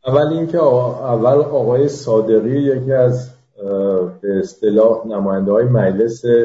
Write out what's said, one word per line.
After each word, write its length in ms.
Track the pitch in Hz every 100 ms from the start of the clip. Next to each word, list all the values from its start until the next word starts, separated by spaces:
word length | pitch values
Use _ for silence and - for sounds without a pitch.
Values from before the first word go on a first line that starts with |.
| 131
اول 200 | 139 151
اینکه 320 | 165 165 170
آ-، 560 | 151 123 123 - 131
اول 260 | 117 117 143
آقای 480 | 147 143 113 123 143
صادقی، 720 | - - 110 110 110 107 139
یکی 340 | 139 127 127
از، 380 | 131 127 127 - - _ _
اه، 600 | 98 98 98 92 90 -
به 180 | 101 98
اصطلاح 680 | 95 - 107 104 113 110 113
نماینده‌های 580 | 104 98 95 98 104
مجلس 580 | 123 120 95 95 117 117 120 120